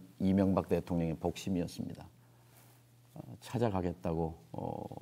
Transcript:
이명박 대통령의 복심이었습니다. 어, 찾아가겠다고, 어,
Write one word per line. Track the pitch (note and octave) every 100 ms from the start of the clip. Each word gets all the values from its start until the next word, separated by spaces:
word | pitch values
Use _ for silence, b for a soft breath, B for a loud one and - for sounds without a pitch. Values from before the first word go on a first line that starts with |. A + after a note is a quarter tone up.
| - -
이명박 | F#2+ F#2+ F#2+ F#2+ F2
대통령의 | F2 - F2 E2 D#2
복심이었습니다. | F2 - - F#2 E2+ - - - - - b b b b b b b _ _ -
어, | - A2+
찾아가겠다고, | - A#2+ A#2 F#2+ F2 E2+ F2 E2 E2 D#2+ -
어, | - - - - -